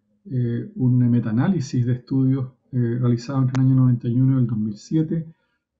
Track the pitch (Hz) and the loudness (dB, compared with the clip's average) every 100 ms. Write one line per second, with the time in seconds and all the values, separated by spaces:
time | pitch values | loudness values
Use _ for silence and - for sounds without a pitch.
0 | _ _ - 127 120 120 123 - 127 123 | _ _ -8 -4 -4 -4 -8 -2 0 2
1 | 120 120 110 110 175 180 - 131 120 123 | 2 2 0 0 0 0 -2 -2 -2 -2
2 | - 135 131 135 131 - _ 123 120 120 | -2 0 0 0 -4 -12 _ -2 -2 0
3 | 123 117 139 135 131 131 131 131 127 123 | 0 0 -2 -2 0 2 2 4 4 2
4 | 123 120 131 135 117 110 107 101 - 160 | 0 0 2 2 0 -2 -4 -6 -4 -2
5 | 156 165 - - _ _ _ _ | -2 -4 -6 -16 _ _ _ _